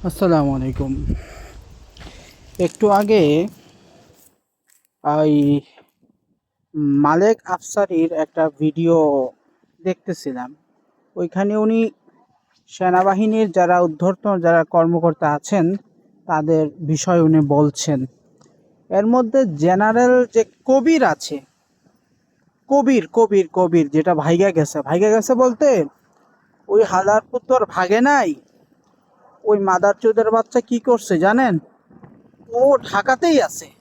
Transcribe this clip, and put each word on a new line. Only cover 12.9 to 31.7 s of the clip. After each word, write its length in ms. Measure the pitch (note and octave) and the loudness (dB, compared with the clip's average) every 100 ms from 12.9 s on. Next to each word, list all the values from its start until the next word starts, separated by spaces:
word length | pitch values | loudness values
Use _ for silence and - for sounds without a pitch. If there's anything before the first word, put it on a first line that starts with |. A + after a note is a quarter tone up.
| F3+ F#3+ F#3+ G#3+ A3 G#3 | 2 2 0 0 0 0
যারা 240 | F#3 F3 F3+ | 0 2 2
ঊর্ধ্বতন 520 | F3 D3+ F3 F#3 G#3 F#3+ | 0 0 -4 -2 -4 0
যারা 200 | E3 E3 D#3 | 2 2 2
কর্মকর্তা 520 | E3+ E3 E3+ E3 D#3 D3+ | 0 2 0 0 -2 -4
আছেন, 320 | D3 - G3 E3 G3 _ _ _ _ - | -4 -4 -2 0 -4 _ _ _ _ -6
তাদের 360 | D#3+ D3+ D#3+ D3+ - | -4 0 0 -2 -6
বিষয় 360 | D#3 D#3 - E3+ | -6 -4 0 2
উনি 180 | D#3+ D#3 C#3+ | 4 2 2
বলছেন। 460 | C#3+ D3 - - C#3 C3 _ _ _ _ _ _ _ _ | 2 0 -2 -6 -4 -6 _ _ _ _ _ _ _ _
এর 160 | F#3 G#3+ | -2 2
মধ্যে 340 | B3 A#3 C4+ A#3+ D3 | 0 2 0 0 0
জেনারেল 580 | E3 F#3 G#3+ A3+ B3 B3 B3 | 0 2 2 2 4 2 2
যে 100 | A3+ G#3+ _ | -2 -2 _
কবির 380 | - C4+ C4 D#4+ | 0 2 4 2
আছে, 320 | G#3+ D3 - C#3+ _ _ _ _ _ _ _ _ _ _ _ _ _ | 2 -2 -8 -12 _ _ _ _ _ _ _ _ _ _ _ _ _
কবির, 340 | C#4 C4 B3+ D#3+ | 0 2 0 0
কবির, 380 | A#3 A3 G3+ E3+ | -2 2 2 0
কবির, 340 | F#3+ F3+ E3+ C#3+ | -2 2 2 2
যেটা 220 | D3+ D#3+ | 0 0
ভাইগা 360 | E3 D3+ E3+ G3 | -2 0 0 2
গেছে, 280 | E3 D3 D3+ | 0 -2 -6
ভাইগা 260 | C3+ E3+ G#3+ | -4 0 2
গেছে 220 | A3 G#3+ | 0 0
বলতে 340 | B3 B3+ A3+ D4 A3 C#3+ _ _ _ _ _ _ _ - | 0 0 2 0 0 -2 _ _ _ _ _ _ _ -2
ওই 120 | G3+ | 0
হালারপুর 560 | A3 F#3 G3 G#3+ _ B3 | 2 0 2 0 _ -12
তো 80 | - | -2
আর 100 | B3+ G#3 | 0 0
ভাগে 320 | - F3+ G#3+ | -4 -2 2
নাই। 280 | C4 C#4+ G3 D4 _ _ _ _ _ _ _ _ _ _ | 2 2 0 -6 _ _ _ _ _ _ _ _ _ _
ওই 140 | G#3+ G#3 | -2 0
মাদারচোদের 680 | F#3+ F3+ G3+ G3 A3+ A3 A3 | 0 0 0 0 0 0 0
বাচ্চা 300 | A3+ - B3 | -2 -2 -4
কি 180 | - A#3+ | -4 -4
করছে 340 | B3+ A#3 - F3 | 0 -2 0 0
জানেন? 360 | F#3+ A#3 C4 E3 - | 2 2 0 -2 -6